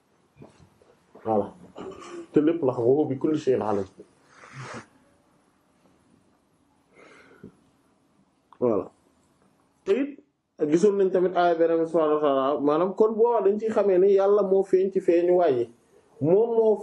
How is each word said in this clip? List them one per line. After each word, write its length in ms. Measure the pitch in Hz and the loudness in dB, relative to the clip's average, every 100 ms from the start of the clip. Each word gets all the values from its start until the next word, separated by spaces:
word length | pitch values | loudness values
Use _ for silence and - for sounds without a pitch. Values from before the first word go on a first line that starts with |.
| _ _ _ _ - _ _ _ _ _ _ - | _ _ _ _ -20 _ _ _ _ _ _ -12
Voilà. 300 | 110 107 98 - - - - - - - - | -4 -4 -4 -10 -20 -18 -18 -16 -18 -18 -4
Te 60 | 151 | 0
lépp 240 | 151 170 | 0 -2
la 80 | 131 | -4
xam, 100 | 120 120 | -2 0
wa 40 | |
huwa 120 | 143 143 | 0 -2
bi 100 | 131 | -4
kulli 180 | 156 151 | -4 -4
shay'in 240 | 135 113 | -2 -2
alim. 240 | 107 101 95 - - _ _ - - 135 131 - - _ _ _ _ _ _ _ _ _ _ _ _ _ _ _ _ _ _ _ _ _ - - - - - _ _ _ _ _ _ _ _ _ _ _ | -2 -4 -6 -14 -20 _ _ -20 -20 -20 -16 -16 -18 _ _ _ _ _ _ _ _ _ _ _ _ _ _ _ _ _ _ _ _ _ -20 -20 -20 -20 -20 _ _ _ _ _ _ _ _ _ _ _
Voilà. 300 | 123 101 78 _ _ _ _ _ _ _ _ _ - | -2 -2 -6 _ _ _ _ _ _ _ _ _ -4
Te 60 | |
it 260 | 226 285 - _ _ _ - | -2 -2 -10 _ _ _ -6
gisoon 340 | 151 170 202 202 | -2 2 2 2
nañ 120 | 190 | 0
tamit 220 | 180 180 180 | 0 0 2
aaya 200 | 175 165 | 2 2
beneen 240 | 165 165 | 0 0
bi 40 | 165 | 0
subhaanahu 260 | 170 156 151 | 0 0 0
wa 60 | |
ta'aala, 380 | 147 135 135 147 | 2 2 0 0
maanaam 320 | 143 156 185 | 0 0 -2
kon 180 | 190 220 | 0 0
bu 100 | 214 | 2
boobaa 180 | 233 226 | 0 2
dañ 160 | 196 214 | 0 -2
ciy 100 | 220 | -2
xamee 260 | 220 202 180 | -2 2 2
ni 160 | 196 | 4
Yàlla 300 | 196 196 208 | 2 2 2
moo 200 | 190 190 | 2 0
feeñ 280 | 190 185 185 | 2 0 0
ci 60 | 190 | -2
feeñuwaay 520 | 180 170 175 180 170 123 | 0 2 2 2 2 0
yi. 120 | 120 - _ _ _ - | -4 -10 _ _ _ -6
Moom 280 | 147 196 233 226 | 0 2 2 2
moo 200 | 220 202 | 2 0